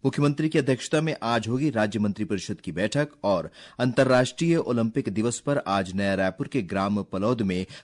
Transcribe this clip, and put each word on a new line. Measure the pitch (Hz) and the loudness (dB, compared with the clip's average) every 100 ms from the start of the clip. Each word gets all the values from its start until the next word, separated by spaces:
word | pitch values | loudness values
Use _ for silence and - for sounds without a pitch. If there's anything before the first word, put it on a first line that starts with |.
मुख्यमंत्री | 135 - 143 143 156 | -2 2 0 2 0
की | 160 | 2
अध्यक्षता | 135 127 - 156 | 2 0 0 0
में | 160 143 | 0 -2
आज | 113 117 110 | -2 -2 0
होगी | 127 151 | -2 0
राज्य | 110 107 107 | 2 0 2
मंत्रिपरिषद | 104 98 104 101 - 101 | 0 0 -2 -4 -4 -8
की | - | -6
बैठक | 82 107 - 147 - | -2 -2 0 -2 -2
और | 101 95 78 - - - | 0 0 -2 -12 -20 -2
अंतर्राष्ट्रीय | 127 123 131 127 127 - 170 165 | 0 4 4 4 4 0 2 2
ओलंपिक | - 120 113 123 120 | 2 0 0 0 -2
दिवस | 101 113 120 | 0 -2 -2
पर | - 143 - | -2 -2 0
आज | 98 95 92 | -2 0 -2
नया | 101 95 | 0 2
रायपुर | 95 - - | 0 -2 -4
के | 143 | -4
ग्राम | 90 98 98 101 | -2 -2 0 -2
पलौद | 98 92 104 123 | -4 -2 -2 0
में | 101 90 92 - | 0 -2 -4 -10